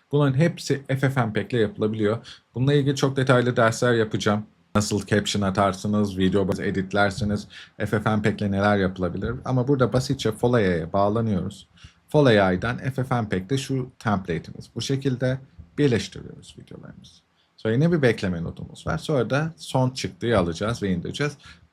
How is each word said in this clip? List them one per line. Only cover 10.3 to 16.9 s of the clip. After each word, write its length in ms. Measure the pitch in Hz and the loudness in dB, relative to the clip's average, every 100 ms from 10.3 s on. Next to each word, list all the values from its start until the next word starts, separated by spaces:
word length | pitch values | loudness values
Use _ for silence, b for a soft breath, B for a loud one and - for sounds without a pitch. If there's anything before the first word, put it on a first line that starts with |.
Fall 200 | 107 120 | 0 2
A 80 | 123 | 2
I'ye 320 | 95 85 80 | 2 2 0
bağlanıyoruz. 760 | 98 101 110 113 92 92 - - b b b _ | 0 0 2 0 0 -2 -8 -18 b b b _
Fall 180 | 151 139 | 4 6
A 260 | 107 95 | 6 6
I'den 260 | 90 117 127 | 2 -2 -4
F 260 | 139 135 | -6 -4
F 160 | 127 120 | -2 -2
Mpeg 300 | 113 113 - | -2 -4 -2
ile 80 | 135 | -4
şu 320 | - 131 127 - | -2 -4 -6 -6
template'imiz. 720 | 110 101 95 80 - - - | -2 -2 -2 -6 -6 -18 -14
Bu 60 | - | -8
şekilde 580 | - 135 139 123 127 135 B B - - | -4 -2 -2 -2 -2 -4 B B -12 0
birleştiriyoruz 800 | 147 107 - - - - - - | 2 2 -2 -12 -16 -18 -20 -20
videolarımızı. 720 | - - - | -20 -20 -20